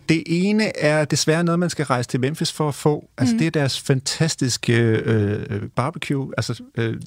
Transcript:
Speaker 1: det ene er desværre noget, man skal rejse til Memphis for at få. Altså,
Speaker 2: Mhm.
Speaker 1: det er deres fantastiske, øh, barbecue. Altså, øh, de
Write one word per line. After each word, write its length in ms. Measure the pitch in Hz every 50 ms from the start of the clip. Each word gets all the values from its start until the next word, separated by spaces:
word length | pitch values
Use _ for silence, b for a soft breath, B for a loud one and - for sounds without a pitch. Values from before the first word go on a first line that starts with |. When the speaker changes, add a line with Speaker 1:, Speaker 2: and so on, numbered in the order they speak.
| - -
Speaker 1:
det 140 | 180 170 -
ene 500 | - 165 170 180 202 208 214 214 196 -
er 280 | - - 151 151 156 151
desværre 400 | 143 - 139 - - 156 165 175
noget, 140 | 170 165 170
man 120 | 180 170
skal 140 | - - 156
rejse 240 | - 135 123 120 -
til 120 | - 147
Memphis 320 | 123 147 160 - 175 - -
for 160 | - 156 151
at 60 | 139
få. 340 | - - 156 147 151 - - _ -
Altså, 160 | 131 247 226
Speaker 2:
Mhm. 40 | 220
Speaker 1:
det 80 | 151
er 40 | 165
deres 300 | 160 160 143 131 - -
fantastiske, 920 | - - 143 131 - - - - 156 160 - - - 131 113 - - - 120 117 117
øh, 800 | 113 110 110 - - 113 110 104 101 104 110 - - - 101 104 120 -
barbecue. 560 | - 120 139 165 160 - - 147 139 135 123 -
Altså, 260 | - 110 - 120 - 247 - -
øh, 180 | - 117 113 110
de 40 | - -